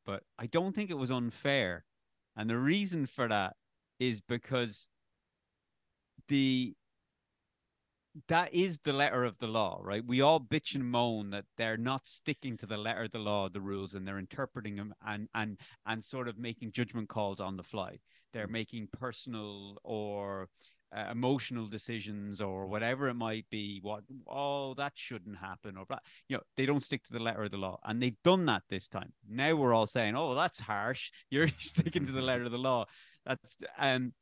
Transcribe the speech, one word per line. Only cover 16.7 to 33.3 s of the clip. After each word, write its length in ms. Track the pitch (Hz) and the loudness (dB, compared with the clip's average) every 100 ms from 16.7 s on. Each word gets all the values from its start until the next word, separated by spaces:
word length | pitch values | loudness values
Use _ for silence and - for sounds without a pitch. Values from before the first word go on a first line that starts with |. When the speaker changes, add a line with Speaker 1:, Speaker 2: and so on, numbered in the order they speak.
Speaker 1:
judgment 380 | 123 117 120 107 | -2 -2 -2 -4
calls 300 | 113 104 98 | -2 -2 -2
on 180 | 95 95 | -6 -6
the 60 | |
fly. 360 | 90 107 90 - _ _ _ | -6 -6 -6 -10 _ _ _
They're 140 | 117 104 | -8 -6
Speaker 2:
Mm. 40 | |
Speaker 1:
making 360 | 113 110 120 104 - | -4 -6 -8 -10 -8
personal 800 | 123 113 - 113 104 101 98 101 | -8 -8 -8 -8 -8 -10 -14 -14
or, 640 | - 107 104 101 98 98 92 _ - _ _ 107 | -6 -4 -2 -4 -4 -6 -8 _ -20 _ _ -8
uh, 140 | 101 | -4
emotional 540 | 117 127 139 - 120 110 | 0 2 2 0 -6 -6
decisions 760 | 104 - 117 101 104 101 101 | -6 -6 -6 -6 -8 -6 -4
or 280 | 101 95 95 | -4 -4 -4
whatever 420 | 107 113 131 139 | 0 0 2 0
it 60 | 120 | 0
might 300 | 113 110 104 | -2 -4 -6
be, 300 | 110 104 98 | -6 -6 -6
what, 220 | 98 107 101 131 - | -6 -6 -8 -16 -10
"Oh, 480 | 135 143 143 135 131 | -4 -2 -2 -2 -4
that 180 | 143 - | -4 -4
shouldn't 420 | - 113 90 98 | -8 -8 -8 -10
happen," 380 | 95 90 107 95 | -10 -10 -10 -12
or 100 | 95 | -8
blah. 140 | 131 - - - | -10 -10 -20 -8
You 80 | 131 | -6
know, 60 | - - | -4 0
they 100 | 135 | 2
don't 180 | 143 | 2
stick 200 | - 139 | 0 -6
to 80 | - | -6
the 80 | 117 | -4
letter 240 | 113 104 | -2 0
of 80 | 104 | -2
the 60 | 98 | -2
law. 220 | 95 92 | -4 -6
And 180 | - 113 | -4 0
they've 200 | 123 113 | 0 4
done 220 | 165 190 160 | 6 6 6
that 180 | 101 - | 2 0
this 180 | 95 - | -6 -6
time. 240 | 98 - - 101 | -8 -8 -14 -10
Now 280 | 113 143 160 | 0 2 4
we're 180 | 127 | 8
all 140 | 113 107 | 8 6
saying, 280 | 127 107 120 | 4 2 2
"Oh, 200 | 156 127 | 0 2
that's 240 | 180 - | 0 0
harsh. 520 | 110 104 110 135 - - - | -4 -2 0 -2 -6 -12 -2
You're 180 | 135 160 | 4 4
<laughs> 120 | - | 2
sticking 460 | - - 165 165 139 | 0 2 2 0 0
to 60 | |
the 80 | 131 | 0
letter 220 | 131 123 | 2 2
of 80 | 120 | 0
the 60 | 120 | 0
law." 280 | 131 123 107 - - - | 2 2 0 -8 -20 -12
That's, 320 | - | -4